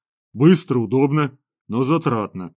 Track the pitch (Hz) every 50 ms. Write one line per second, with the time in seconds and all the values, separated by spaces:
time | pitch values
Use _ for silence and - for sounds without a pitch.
0 | _ _ _ _ _ _ - 104 123 160 185 165 - - 135 123 117 101 110 131
1 | 139 143 139 151 147 135 - _ _ _ _ _ _ - 101 117 131 127 156 165
2 | - - 120 113 104 92 - 95 92 87 - _